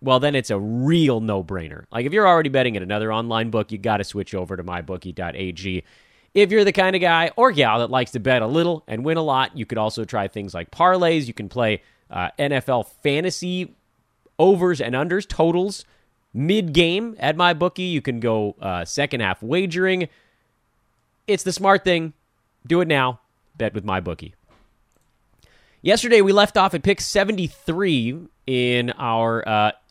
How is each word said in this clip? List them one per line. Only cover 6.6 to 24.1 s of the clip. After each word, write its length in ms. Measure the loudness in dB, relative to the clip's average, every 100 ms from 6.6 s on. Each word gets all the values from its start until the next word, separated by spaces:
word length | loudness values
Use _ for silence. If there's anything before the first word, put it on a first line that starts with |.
the 80 | 2
kind 240 | 2 0 2
of 60 |
guy 300 | 2 2 2 2
or 160 | 2
gal 280 | 4 2 2
that 120 | 0
likes 200 | 0 -2
to 80 | -2
bet 220 | 0 2
a 60 | 2
little 360 | 0 0 -2 -6
and 160 | -6
win 140 | -2 -2
a 40 |
lot, 360 | 0 0 0 -4
you 80 | -6
could 120 | -2
also 280 | -2 -4 -6
try 220 | -4 -4
things 260 | -6 -10
like 180 | -10 -10
parlays. 560 | 0 2 4 2 0 -2
You 60 |
can 160 | -8 -8
play, 320 | -2 0 -2 -6 _ _
uh, 200 | -6 -6 -4
N 140 | -2
F 180 | -2 -2
L 140 | -2
fantasy 920 | -4 _ -2 -2 -2 -6 -6 -6 -8 _ _ _ _ _ _ 2
overs 420 | 4 6 4 0
and 160 | -2 -2
unders, 320 | 0 -2 -2
totals, 580 | 0 2 2 -2 -6 -16 _ _ _ _
mid-game 800 | -4 0 2 2 4 4 2 -4 -4
at 160 | -2 2
MyBookie. 560 | 2 2 0 -2 -4
You 100 | -4
can 180 | -4 -2
go, 360 | 0 0 -2 -4
uh, 240 | -6 -6 -4
second 340 | -4 -2 -2
half 240 | -2 -2
wagering. 640 | -4 -2 -2 -2 0 0 -4 _ _ _ _ _ _ _ _ _ _ _ -4
It's 160 | -4
the 80 | -2
smart 320 | -2 2 2
thing. 300 | 2 0 -2 -10 _ _ _ _ -2
Do 140 | 0
it 80 | 2
now. 320 | 2 0 -2 _ _ _ -6
Bet 160 | -6
with 120 | -4 -4
MyBookie. 480 | -4 -4